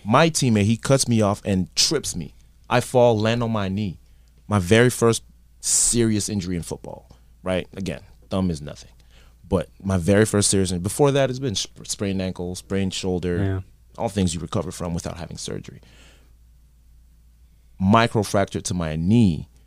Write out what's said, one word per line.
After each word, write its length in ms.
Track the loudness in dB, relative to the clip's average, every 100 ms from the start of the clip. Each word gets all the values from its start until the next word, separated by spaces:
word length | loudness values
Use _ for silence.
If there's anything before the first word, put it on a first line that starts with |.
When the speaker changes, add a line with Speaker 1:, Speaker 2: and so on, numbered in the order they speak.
Speaker 1:
my 260 | 0 4 4
teammate, 360 | 2 2 4 2
he 120 | 0
cuts 300 | 2 2 2
me 140 | 2
off 200 | 2 0 -2
and 280 | -2 -2 -2
trips 400 | -2 -2 -6 -10
me. 200 | -12 -16 -20 _ -2
I 120 | -2
fall, 360 | 2 4 4 4
land 240 | 0 -2
on 100 | -2
my 180 | -2 -4
knee. 300 | -4 -6 -8 _ -20 _ _ -2
My 120 | 0
very 300 | 4 6 6
first 320 | 4 2 2 -4 -20 _ -12
serious 680 | -2 0 2 2 2 2 -2
injury 260 | -4 -4 -6
in 40 |
football, 560 | -6 -10 -12 -18 -20 -20 _ -12
right? 260 | -4 -4 -4 -8
Again, 260 | -8 -10 -14 -20 -6
thumb 220 | -2 -2
is 100 | -2
nothing. 300 | -8 -16 -20 -20 -20 -20 -20 -18 -2
But 220 | -2 -2 -8
my 140 | -2 0
very 280 | 4 4 4
first 240 | 2 2
serious 220 | 2 0
injury, 100 | -2
before 280 | -4 0 0
that, 180 | 2 -2
it's 80 | -4
been 140 | -6
sp-, 320 | -6 -8 -12 -12
sprained 340 | -6 -4 -2
ankle, 340 | -4 -6 -10 -10
sprained 380 | -6 -2 -2 -4
shoulder, 420 | -4 -2 -2 -2
Speaker 2:
Yeah. 160 | 0 -2 -8 -20 _ -8
Speaker 1:
all 80 | -6
things 240 | 0 -2
you 60 | -2
recover 320 | -6 -4 -6
from 240 | -6 -6 -6
without 220 | -8 -10
having 200 | -12 -12
surgery. 440 | -10 -10 -12 -20 -20 -20 -20 -20 _ -20 -20 -20 _ _ _ -20 -20 _ _ _ _ _ _ -2
Microfracture 800 | 4 4 4 0 0 0 -2 -4
to 100 | -6
my 220 | -4 -4 -2
knee, 540 | 2 6 6 2 -6 _